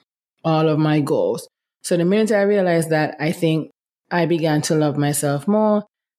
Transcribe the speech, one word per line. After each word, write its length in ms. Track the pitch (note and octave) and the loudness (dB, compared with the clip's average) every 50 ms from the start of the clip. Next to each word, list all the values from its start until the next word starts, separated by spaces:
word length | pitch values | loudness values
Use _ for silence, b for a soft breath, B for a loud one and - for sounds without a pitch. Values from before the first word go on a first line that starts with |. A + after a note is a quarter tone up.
| _ _ _ _ _ _ _ _ - | _ _ _ _ _ _ _ _ -2
all 240 | E3 D#3+ D#3 D#3+ D#3+ | 0 0 2 2 2
of 100 | D#3 D3+ | 2 2
my 220 | D#3 D3+ D3+ D3+ | 2 2 2 0
goals. 480 | C#3 C3 D3+ A2 F2 F#2 A#2 E3+ - - _ _ _ _ _ _ | 0 0 0 0 0 0 -2 -4 -8 -16 _ _ _ _ _ _
So 140 | - - F#3 | -4 -2 0
the 80 | E3+ E3+ | 0 2
minute 280 | F3+ G3+ A3 A3 G#3 | 2 2 2 2 2
I 100 | A3 G3+ | 0 0
realized 480 | G3+ G3+ G#3 G3+ F#3 F3 E3+ E3+ D#3 D#3+ | 2 2 2 2 2 2 2 0 0 0
that, 260 | D#3+ D3+ D3+ - - - | 0 0 0 -2 -4 -4
I 140 | - D#3+ | -6 -4
think 380 | F#3 - E3+ D#3+ D#3+ D#3 - - _ _ _ _ _ _ _ - | -4 0 0 0 0 0 -4 -8 _ _ _ _ _ _ _ -4
I 160 | F3 F3 E3 | -2 -2 0
began 340 | D3+ E3+ D#3 D#3+ D#3+ D3+ D3+ | 0 0 0 0 0 0 0
to 120 | - - E3 | 0 0 0
love 240 | D#3 D3+ D3 C#3 D3 | 0 0 0 0 0
myself 500 | D3 C#3+ D3 - D3+ C#3+ C#3+ C#3+ - G3+ | -2 -2 -2 -2 -2 -4 -4 -4 -2 -2
more, 380 | G#3 G#3+ G#3+ G#3+ G#3 G#3 G#3 _ _ _ _ _ _ | 0 2 2 2 0 0 -4 _ _ _ _ _ _